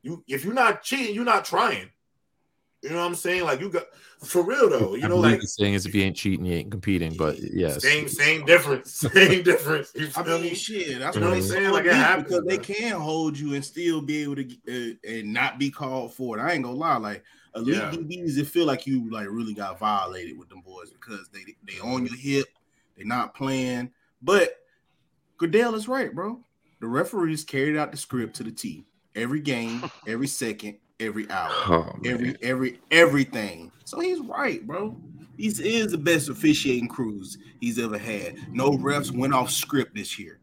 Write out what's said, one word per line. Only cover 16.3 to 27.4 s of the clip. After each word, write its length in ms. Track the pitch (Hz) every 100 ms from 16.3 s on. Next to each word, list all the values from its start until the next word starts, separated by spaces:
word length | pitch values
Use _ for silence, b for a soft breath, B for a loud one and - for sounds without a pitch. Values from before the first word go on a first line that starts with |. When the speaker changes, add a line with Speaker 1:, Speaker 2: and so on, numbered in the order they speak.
| 107
Speaker 3:
it. 40 |
I 100 | 143
ain't 120 | 165 123
gonna 100 | 127
lie, 220 | 160 127
like, 260 | 107 98 b b b 113
elite 220 | 117 190
Speaker 1:
Yeah. 140 | -
Speaker 3:
D 60 | 165
Bs, 380 | 156 180 170 139
it 100 | 143
feel 180 | 175 156
like 200 | 131 135
you, 240 | 131 113
like, 180 | 110 101
really 240 | 110 113
got 260 | 104 98 92
violated 580 | 107 104 92 92 85 80
with 120 | 90
them 100 | 92
boys 300 | 87 92 87
because 380 | _ - 101 90
they, 160 | 98 95 - 98
they 140 | 98
on 260 | 110 127 117
your 120 | 123
hip, 300 | 139 135 135 _ _ _ _ _
they 80 | 104
not 280 | 123 113
playing. 580 | - 135 131 127 123 123 _ _ _
But 360 | 131 196 170 - _ _ _ _ _ _ _ _
Goodell 380 | 165 208 240 220
is 120 | 214
right, 260 | 262 247
bro. 300 | 151 202 240 _ _ _ _
The 60 | 113
referees 580 | 127 170 208 165 156